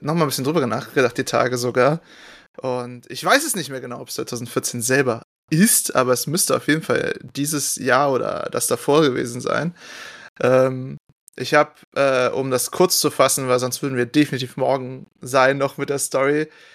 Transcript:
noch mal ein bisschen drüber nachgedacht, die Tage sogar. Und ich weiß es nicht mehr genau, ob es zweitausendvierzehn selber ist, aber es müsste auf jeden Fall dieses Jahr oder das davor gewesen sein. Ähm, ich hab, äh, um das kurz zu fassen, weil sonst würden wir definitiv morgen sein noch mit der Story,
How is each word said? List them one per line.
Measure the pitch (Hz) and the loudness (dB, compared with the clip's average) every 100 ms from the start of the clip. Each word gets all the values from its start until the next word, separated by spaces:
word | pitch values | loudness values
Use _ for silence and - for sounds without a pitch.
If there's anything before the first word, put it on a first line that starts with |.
noch | 139 170 | -4 0
mal | |
ein | 151 | 0
bisschen | 135 131 | 0 -2
drüber | 165 123 | 0 0
nachgedacht, | 113 - 143 123 - | -2 -2 2 2 0
die | - | -2
Tage | 117 127 123 | 0 0 0
sogar. | 123 123 127 165 - - - - _ - | -2 2 2 2 -6 -20 -20 -20 _ -10
Und | 131 127 123 123 - | -6 -6 -8 -14 -14
ich | 123 | -6
weiß | 165 262 311 | 2 2 2
es | 202 | -4
nicht | 135 | -6
mehr | 131 | -10
genau, | 123 123 | -10 -12
ob | 131 | -10
es | - | -8
zweitausendvierzehn | - 123 120 - - 123 | -6 -8 -4 -4 -4 -6
selber | 117 131 131 113 - _ _ | 0 2 2 -2 -8 _ _
ist, | 160 220 - - 131 | 4 4 4 2 0
aber | 127 | 2
es | 123 - | 2 0
müsste | 175 - - | -2 0 0
auf | - | 2
jeden | 156 | 0
Fall | 175 120 - - | 0 -2 -2 -6
dieses | - - 147 156 - - | -10 -6 -4 -2 -4 -4
Jahr | 127 123 143 | 2 2 2
oder | 123 104 - - | 0 -2 -4 -6
das | 117 - | -4 -2
davor | 120 - 147 | -2 2 4
gewesen | 151 131 127 120 | 4 0 -4 -4
sein. | - - 160 175 - - - - - _ | -2 -2 -2 -6 -18 -18 -18 -20 -20 _
Ähm, | 127 131 131 131 131 147 _ _ _ - | 4 4 4 0 -10 -14 _ _ _ -12
ich | 123 | 0
hab, | 151 151 _ _ - | 2 2 _ _ 0
äh, | 139 131 123 | 2 4 2
um | 117 135 | 0 0
das | 127 - | -2 -2
kurz | - 180 - | 2 2 4
zu | 147 | 0
fassen, | - 135 - 131 | 2 2 2 0
weil | 127 | 0
sonst | 127 - | 0 -4
würden | 143 127 | -4 -2
wir | 120 | 0
definitiv | 151 147 131 127 - | 2 2 -2 -8 -2
morgen | 127 135 127 131 - _ | 0 0 -2 -14 -18 _
sein | 127 135 131 139 | 0 4 4 4
noch | 139 - | -2 -2
mit | 139 | -4
der | 139 | -4
Story, | - 135 135 147 156 - - | -2 0 2 0 -2 -10 -20